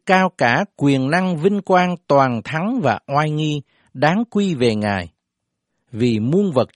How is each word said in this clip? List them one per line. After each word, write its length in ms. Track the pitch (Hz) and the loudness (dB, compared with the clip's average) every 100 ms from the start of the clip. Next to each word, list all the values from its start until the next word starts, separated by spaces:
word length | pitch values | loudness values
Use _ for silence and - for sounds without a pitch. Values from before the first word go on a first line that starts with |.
| - | 2
cao 260 | 185 185 - | 2 2 0
cả, 280 | 123 127 208 - | 2 2 -2 -2
quyền 320 | 143 135 131 | 0 2 0
năng, 280 | 175 185 165 | 0 -2 0
vinh 240 | 160 202 | 0 0
quang, 340 | - 180 180 175 - | 2 2 2 -2 0
toàn 340 | 139 131 117 | 2 2 0
thắng 360 | - 156 196 254 | -6 -6 -4 -2
và 160 | 143 101 - | -2 -2 -2
oai 220 | 139 156 | -2 -2
nghi 320 | 151 156 147 - _ _ | -2 -4 -4 -8 _ _
đáng 300 | 131 147 196 240 | -2 0 0 -2
quy 240 | 202 196 143 | -2 -2 0
về 200 | 120 107 | 0 0
Ngài. 360 | 104 98 85 _ _ _ _ _ _ _ _ | -2 -4 -6 _ _ _ _ _ _ _ _
Vì 280 | 107 123 110 | -4 -2 0
muôn 320 | 117 180 202 | 0 0 0
vật 180 | 127 107 | 0 -2